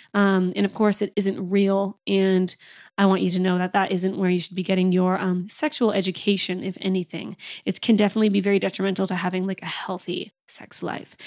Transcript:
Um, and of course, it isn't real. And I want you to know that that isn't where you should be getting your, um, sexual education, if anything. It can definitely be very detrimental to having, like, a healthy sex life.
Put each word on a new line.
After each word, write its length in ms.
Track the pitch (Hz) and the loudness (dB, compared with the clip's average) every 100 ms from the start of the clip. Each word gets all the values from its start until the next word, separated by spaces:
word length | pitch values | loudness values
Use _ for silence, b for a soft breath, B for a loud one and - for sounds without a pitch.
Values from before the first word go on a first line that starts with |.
| B | B
Um, 380 | 202 196 190 185 196 | 2 4 4 2 0
and 100 | 196 | -2
of 80 | |
course, 280 | - 214 202 | 2 2 2
it 120 | 202 - | -2 0
isn't 340 | 196 - 180 | -2 -2 0
real. 500 | 196 196 196 196 - - | 2 2 2 -2 -6 0
And 480 | 196 190 185 185 - B B B - | 2 4 4 2 -4 B B B 2
I 80 | 196 | 2
want 160 | 185 | 4
you 80 | 185 | 2
to 100 | 180 | 0
know 160 | 185 180 | 0 0
that 160 | 185 | 0
that 180 | 196 190 | 0 0
isn't 260 | 185 190 190 | 0 0 0
where 120 | 185 | 0
you 100 | 180 | 0
should 160 | - 180 | -2 -6
be 80 | |
getting 280 | 185 185 185 | -2 2 2
your, 280 | 180 185 190 | 2 2 0
um, 300 | 190 180 185 | 0 -2 -4
sexual 420 | - 302 - 226 | -4 -4 0 0
education, 720 | 202 185 180 - 196 - 185 | 0 -2 -2 -2 -2 -2 -4
if 140 | 196 180 | -6 -6
anything. 560 | 190 185 175 165 - - B B - | -2 -2 -4 -8 -10 -12 B B -6
It 160 | - | -2
can 160 | - 208 | 2 4
definitely 320 | 202 220 214 | 4 4 2
be 100 | 202 | 4
very 180 | 196 196 | 2 2
detrimental 480 | 196 - 196 185 190 | 0 -2 -2 0 -2
to 80 | 185 | -2
having, 300 | 180 185 190 | -2 -2 -4
like, 160 | 185 | -6
a 40 | 170 | -8
healthy 640 | - - 180 - 175 - _ - | -8 -8 -8 -6 -8 -10 _ -14
sex 340 | - - - | -14 -10 -8
life. 360 | - - - - | -6 -8 -12 -16